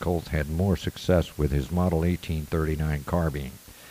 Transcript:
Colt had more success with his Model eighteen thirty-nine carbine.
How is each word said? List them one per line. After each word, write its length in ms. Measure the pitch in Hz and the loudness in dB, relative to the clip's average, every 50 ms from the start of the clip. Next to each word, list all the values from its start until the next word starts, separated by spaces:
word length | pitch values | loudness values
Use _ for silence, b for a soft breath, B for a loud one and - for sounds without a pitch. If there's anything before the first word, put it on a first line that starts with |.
Colt 280 | - 87 90 82 73 - | -2 -2 0 -2 -2 -2
had 200 | 82 78 71 73 | -2 -2 0 0
more 280 | 78 80 95 101 90 | 0 0 2 2 2
success 600 | - - 95 - - - - 90 85 76 - - | 0 -2 -6 -6 -4 0 2 4 4 2 0 -2
with 160 | - 73 69 | -2 0 2
his 180 | 69 71 65 65 | 2 0 0 0
Model 320 | 87 90 90 90 85 80 | 0 2 2 2 2 2
eighteen 440 | 82 90 87 - - - 80 78 73 | 2 2 0 0 -2 -4 -4 -4 -4
thirty-nine 580 | - 85 80 78 78 78 76 78 78 76 71 67 | -2 -2 0 0 0 0 0 0 0 -2 -2 -2
carbine. 480 | - 87 87 82 78 71 73 67 65 - - - B B B B B | -2 0 0 0 0 -2 -4 -6 -8 -12 -14 -18 B B B B B